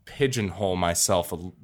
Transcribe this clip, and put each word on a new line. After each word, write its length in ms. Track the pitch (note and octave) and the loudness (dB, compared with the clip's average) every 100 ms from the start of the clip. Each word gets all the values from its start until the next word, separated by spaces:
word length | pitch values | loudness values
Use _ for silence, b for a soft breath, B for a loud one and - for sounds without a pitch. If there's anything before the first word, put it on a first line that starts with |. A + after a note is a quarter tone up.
pigeonhole 680 | - - C#3 B2 G2 E2+ G2 | -12 0 0 0 -2 0 0
myself 560 | F#2 F2 E2+ - F#2 - | 2 2 2 2 2 0
a 60 | E2+ | -6
l-, 180 | F2+ - | -10 -12